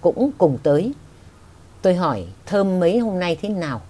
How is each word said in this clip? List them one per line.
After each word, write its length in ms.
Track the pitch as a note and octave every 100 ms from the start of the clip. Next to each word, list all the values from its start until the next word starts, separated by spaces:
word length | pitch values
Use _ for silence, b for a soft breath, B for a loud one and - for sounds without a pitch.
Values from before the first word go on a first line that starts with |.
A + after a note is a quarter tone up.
cũng 300 | F3 - C4+ -
cùng 200 | E3+ C3+
tới. 300 | D#3 D3 G#3 C#4+ - b b b b b - -
Tôi 140 | F#3+ F3+
hỏi 300 | E3+ A2+ F2 F#2+ -
Thơm 340 | G3+ G3 F#3
mấy 200 | F3 G#3+
hôm 200 | A#3 F#3
nay 180 | F3+ D#3+
thế 80 | G#3
nào. 320 | G3+ D#3+ A#2